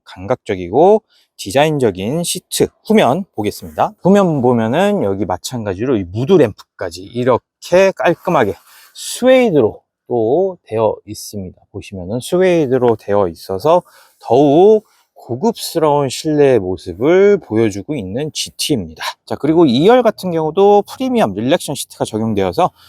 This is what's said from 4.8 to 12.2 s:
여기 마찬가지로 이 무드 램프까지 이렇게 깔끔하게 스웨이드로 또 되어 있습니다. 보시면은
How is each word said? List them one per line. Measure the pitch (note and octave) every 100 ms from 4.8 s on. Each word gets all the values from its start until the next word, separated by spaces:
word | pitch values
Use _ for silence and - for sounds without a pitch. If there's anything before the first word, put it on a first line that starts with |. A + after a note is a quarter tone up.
| G3+ G3+
여기 | G#2 G2
마찬가지로 | F#2+ F#2 - B2 G#2 F#2 B2+ A2+
이 |
무드 | F2 G#2 C3+
램프까지 | F#3 A#2 - - - F#2 E2
이렇게 | G2 A#2+ B2 A#2+ _ _ - F3 F#3+ -
깔끔하게 | F3 D#3+ - D#3+ G#2 - _ - -
스웨이드로 | - - - B3 C4 A#3+ D3+ G#2+ - _ _ -
또 | B2 A2 D#3 F#3+ F3+ -
되어 | A2 G#2+ - G2+
있습니다. | G#2+ - G#2 F#2 - _
보시면은 | G2+ - F#2+ F2+ B2